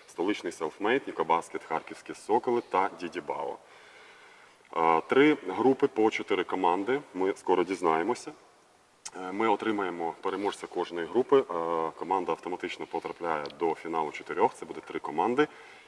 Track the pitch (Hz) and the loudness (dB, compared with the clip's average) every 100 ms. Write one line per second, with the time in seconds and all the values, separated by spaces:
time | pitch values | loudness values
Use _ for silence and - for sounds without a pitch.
0 | - - 92 104 90 - 78 - 104 131 | -12 -4 -2 -2 -4 -6 -8 -4 0 0
1 | - 82 82 82 - 80 - 80 - 82 | -2 -4 0 0 0 -8 -4 -6 -6 -14
2 | - 76 - 113 123 120 - 92 98 - | -14 -10 0 0 2 -2 0 0 0 -2
3 | 87 87 73 71 69 71 - - - - | -8 -8 -6 -6 -6 -10 -14 -20 -20 -20
4 | - - - - - _ _ - 82 82 | -20 -20 -20 -20 -20 _ _ 2 6 6
5 | - - 151 147 92 92 120 131 139 - | 4 6 6 6 0 2 4 4 2 4
6 | 110 - 104 95 90 92 90 90 101 139 | 2 2 -2 -2 0 2 2 2 0 -2
7 | 139 90 95 - - 90 87 92 87 80 | -4 -2 0 0 2 2 2 0 2 2
8 | 92 123 - - - _ _ _ _ _ | 2 -2 -6 -16 -20 _ _ _ _ _
9 | - 90 92 98 110 101 110 104 95 87 | -16 -12 -8 0 2 2 0 -2 -2 -4
10 | 82 78 98 95 101 - 82 90 87 85 | -6 -4 -4 -2 -4 -4 -6 -6 -4 -4
11 | 80 101 135 135 - 85 82 82 80 - | -2 -2 4 2 2 -4 -2 -2 -2 -4
12 | 82 95 82 80 87 90 90 - 78 82 | -2 -2 -2 -4 -6 -8 -8 -8 -8 -8
13 | 80 82 85 78 73 71 85 78 82 82 | -8 -6 -4 -4 -4 -4 -2 -2 -4 -4
14 | 76 - - 85 - - 76 65 - - | -4 -6 -8 0 0 0 -14 -14 -10 -10
15 | - 76 101 131 151 - - - | -6 -2 0 2 0 -2 -20 -20